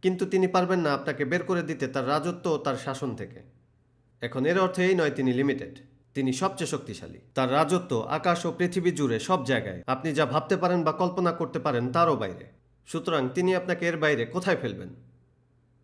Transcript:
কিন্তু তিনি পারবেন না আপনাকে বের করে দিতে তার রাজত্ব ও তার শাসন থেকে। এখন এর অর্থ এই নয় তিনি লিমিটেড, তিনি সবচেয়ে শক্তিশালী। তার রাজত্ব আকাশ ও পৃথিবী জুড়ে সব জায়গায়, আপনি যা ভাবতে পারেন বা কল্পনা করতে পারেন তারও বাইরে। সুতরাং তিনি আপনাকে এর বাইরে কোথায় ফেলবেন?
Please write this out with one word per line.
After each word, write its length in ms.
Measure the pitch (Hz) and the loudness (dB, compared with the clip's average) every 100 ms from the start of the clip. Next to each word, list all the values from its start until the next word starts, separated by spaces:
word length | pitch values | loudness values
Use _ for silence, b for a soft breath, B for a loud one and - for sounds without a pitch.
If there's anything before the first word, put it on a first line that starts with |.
কিন্তু 240 | 185 180 185 | -2 0 0
তিনি 200 | 190 185 | 2 2
পারবেন 340 | 185 180 185 | 2 2 2
না 140 | 156 | 2
আপনাকে 300 | 139 151 143 | 0 -2 -2
বের 180 | 131 175 | 0 0
করে 200 | 180 175 | 0 -2
দিতে 260 | 156 143 135 | -2 -4 -4
তার 200 | 139 127 | -2 0
রাজত্ব 420 | 151 170 175 180 | 0 -2 -4 -2
ও 80 | 147 | -2
তার 180 | 143 123 | -2 -4
শাসন 400 | 147 131 135 101 | -6 -6 -6 -8
থেকে। 260 | 95 - - _ _ _ _ _ _ _ | -12 -16 -20 _ _ _ _ _ _ _
এখন 260 | 120 131 147 | -8 -2 2
এর 120 | 180 | 2
অর্থ 220 | 185 180 | 2 2
এই 140 | 185 | 2
নয় 160 | 185 147 | 4 2
তিনি 220 | 139 127 | 2 0
লিমিটেড, 460 | 123 139 - - - - _ _ | 2 2 -2 -6 -14 -20 _ _
তিনি 180 | 139 131 | -2 -2
সবচেয়ে 360 | 127 190 190 160 | 0 -2 -2 -4
শক্তিশালী। 500 | 156 - - - - - | -4 -6 -12 -14 -18 -6
তার 180 | - 127 | 0 2
রাজত্ব 480 | 139 160 180 175 117 | 4 4 2 0 -2
আকাশ 460 | - 151 175 170 170 | 0 0 2 0 0
ও 60 | - | 0
পৃথিবী 320 | 175 185 175 | 0 2 0
জুড়ে 300 | 175 135 113 | 2 0 0
সব 240 | - - | 0 0
জায়গায়, 380 | 123 120 98 90 87 | 2 0 -2 -6 -4
আপনি 260 | 127 160 | -2 0
যা 140 | 143 143 | 0 2
ভাবতে 300 | 151 - 180 | 2 0 2
পারেন 280 | 175 180 | 2 2
বা 80 | 156 | 2
কল্পনা 400 | 156 180 180 175 | 2 0 2 0
করতে 260 | 165 165 156 | 0 -4 -2
পারেন 340 | 147 123 123 | 0 0 2
তারও 240 | 160 170 123 | 4 4 4
বাইরে। 300 | 98 87 - - _ _ - | 0 -6 -14 -20 _ _ -10
সুতরাং 420 | - 175 156 131 | -6 -2 0 0
তিনি 200 | 180 180 | 0 2
আপনাকে 340 | 185 180 170 170 | 2 0 -2 0
এর 80 | 160 | 2
বাইরে 300 | 151 131 - | 2 2 0
কোথায় 300 | 180 190 160 | -2 0 0
ফেলবেন? 320 | 120 95 90 - - _ _ _ _ _ _ _ | -2 -6 -12 -16 -20 _ _ _ _ _ _ _